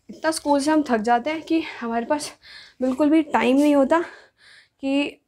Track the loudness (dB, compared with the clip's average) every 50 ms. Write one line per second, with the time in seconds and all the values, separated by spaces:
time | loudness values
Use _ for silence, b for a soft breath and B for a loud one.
0 | _ -20 -14 -8 -4 -4 -4 -2 0 0 0 2 2 2 2 0 2 0 0 -2
1 | 0 2 0 0 0 -2 -6 -6 -4 -2 -2 -2 -2 -4 -10 -10 -8 -6 -4 -4
2 | -2 -2 -4 -4 -4 -8 -14 -18 B B B B B B B B -2 -2 0 2
3 | 2 4 4 4 2 2 0 0 2 2 2 4 4 4 4 4 4 4 2 0
4 | 0 B B B B B B B B B B B B B B _ -6 -2 -2 -2
5 | -2 -4 -6 -14 _